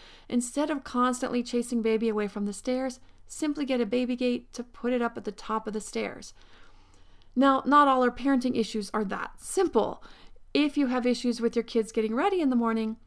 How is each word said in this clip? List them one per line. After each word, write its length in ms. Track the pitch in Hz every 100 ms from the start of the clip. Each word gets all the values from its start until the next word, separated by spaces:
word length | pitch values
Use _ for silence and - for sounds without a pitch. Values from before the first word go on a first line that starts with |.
| - - -
Instead 420 | 240 240 277 302
of 140 | 294
constantly 580 | - 247 254 247 262 247
chasing 400 | 240 240 233 240
baby 260 | 220 220 226
away 200 | 208 208
from 180 | 202 202
the 60 |
stairs, 480 | 202 262 254 262 254 - - -
simply 380 | - 311 294
get 160 | 269 254
a 60 | 214
baby 280 | 247 247
gate 380 | 247 247 247 -
to 100 | -
put 300 | 240 - 240
it 100 | 247
up 140 | 233 233
at 80 |
the 80 | 208
top 340 | 202 - 220 220
of 60 |
the 80 | 208
stairs. 540 | 202 226 214 - - - - - - - - - - - -
Now, 300 | - 269 269 254
not 220 | 294 285
all 160 | 262
our 80 | 247
parenting 440 | 247 269 269 254 233
issues 360 | 214 220 202
are 100 | 220 202
that 340 | 190 - -
simple. 640 | - - 359 226 - - - - - - -
If 240 | 285 294 294
you 100 | 269
have 180 | 247
issues 360 | 240 240 247 233
with 160 | 233 233
your 80 |
kids 260 | 226 233 214
getting 240 | 233 214
ready 260 | 233 381 381
in 100 | 285
the 40 |
morning, 440 | 247 226 226 220 226